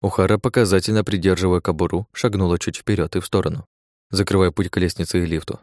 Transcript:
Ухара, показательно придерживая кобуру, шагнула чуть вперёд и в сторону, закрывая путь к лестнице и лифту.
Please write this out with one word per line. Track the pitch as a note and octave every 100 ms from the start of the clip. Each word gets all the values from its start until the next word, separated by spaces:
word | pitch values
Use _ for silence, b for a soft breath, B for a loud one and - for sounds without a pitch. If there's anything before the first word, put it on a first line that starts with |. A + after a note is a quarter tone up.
Ухара, | G2+ - F#2 G#2+
показательно | B2 B2 G#2+ F#2+ F2+ A2
придерживая | G2 G#2 F2+ F2 F#2 F2+
кобуру, | - E2 E2+ F2 G#2+
шагнула | - B2+ G#2 F2+ F2
чуть | - D#2+
вперёд | - G#2 D#2+
и | F#2
в | -
сторону, | G2+ F2+ - - _ _ _ _
закрывая | F#2+ G2+ G2+ F#2
путь | D#2+ F2+
к | -
лестнице | F2+ - E2+ F2+
и | F2
лифту. | E2 - -